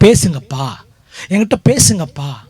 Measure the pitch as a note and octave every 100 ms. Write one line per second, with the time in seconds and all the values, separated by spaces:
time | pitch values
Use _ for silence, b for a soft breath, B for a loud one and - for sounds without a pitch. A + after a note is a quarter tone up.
0 | G#3 A#3+ F#3+ C#3 - C3+ C3 - _ _
1 | B B B G3 G#3+ B3+ A#3 B3 - G3+
2 | D3+ - C#3 A#2